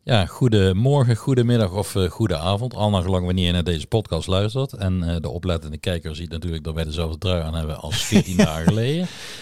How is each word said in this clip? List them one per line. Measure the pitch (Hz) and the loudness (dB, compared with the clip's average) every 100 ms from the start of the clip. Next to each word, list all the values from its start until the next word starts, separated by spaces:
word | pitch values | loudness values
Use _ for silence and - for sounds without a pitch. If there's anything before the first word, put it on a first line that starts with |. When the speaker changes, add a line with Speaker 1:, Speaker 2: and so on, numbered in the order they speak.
Speaker 1:
Ja, | - 117 90 | 0 2 2
goedemorgen, | - 127 107 95 92 131 143 120 110 | 0 2 6 4 4 4 4 4 2
goedemiddag | - 127 120 120 98 | 2 2 4 2 2
of, | 95 95 101 | -2 -4 0
eh, | 90 | 0
goede | - 110 78 | 0 0 0
avond, | 85 101 123 | 0 -2 -2
al | - 107 | -2 2
naar | 98 | 2
gelang | 87 92 90 | 2 0 0
wanneer | 92 87 | 0 2
je | |
naar | 87 | 2
deze | 82 82 - | 0 -2 -2
podcast | 113 - 82 - | -2 0 -4 0
luistert. | 92 107 127 135 | 0 0 -2 -6
En, | - 92 92 | -4 -2 0
eh, | 85 85 | 0 -2
de | 78 | -4
oplettende | 87 90 82 76 76 | -4 -2 -2 -4 -8
kijker | 98 85 80 76 | -4 -4 -6 -8
ziet | 85 | -8
natuurlijk | 82 85 80 | -6 -6 -6
dat | 80 | -4
wij | 80 | -4
dezelfde | 78 78 80 80 | -4 -4 -4 -2
trui | 92 87 | 0 0
aan | 78 | 0
hebben | 82 78 78 | -2 -4 -6
als | 78 - - | -4 -4 2
veertien | 208 - 180 | 4 4 4
Speaker 2:
<laughs> | 82 | 2
Speaker 1:
dagen | 80 80 | 2 2
geleden. | 107 120 165 180 - - - | 2 2 0 -4 -8 -16 -16